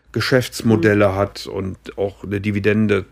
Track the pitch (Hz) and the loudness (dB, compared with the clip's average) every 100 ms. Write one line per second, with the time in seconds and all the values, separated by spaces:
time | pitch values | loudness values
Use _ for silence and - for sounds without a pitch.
0 | _ 117 - 131 120 - 117 110 110 104 | _ -6 0 0 0 -2 2 4 4 4
1 | 101 95 101 - - 98 95 - - - | 2 2 -2 -4 -10 -8 -8 -10 -14 -6
2 | 98 - 92 101 104 101 101 104 107 101 | -6 -6 -8 -4 -4 -2 0 2 2 0
3 | 90 | -2